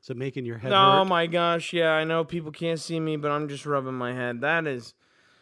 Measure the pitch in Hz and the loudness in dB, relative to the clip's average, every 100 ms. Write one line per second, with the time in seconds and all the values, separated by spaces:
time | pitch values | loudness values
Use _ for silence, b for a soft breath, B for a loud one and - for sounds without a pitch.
0 | - 120 135 135 120 117 131 196 196 196 | -12 -8 -6 -6 -8 -6 2 6 8 6
1 | 190 170 170 170 170 170 - 170 160 156 | 4 2 2 2 2 0 -2 0 2 2
2 | 160 165 165 170 156 147 165 160 - 165 | 2 0 -2 -6 -8 -6 -4 -4 -4 -4
3 | 156 151 147 147 151 139 147 143 131 127 | -2 -2 -2 -2 -4 -6 -4 -2 -2 -6
4 | 123 127 123 120 143 165 156 127 113 - | -6 -4 -6 -4 0 0 -2 -6 -10 -20
5 | b b b b | b b b b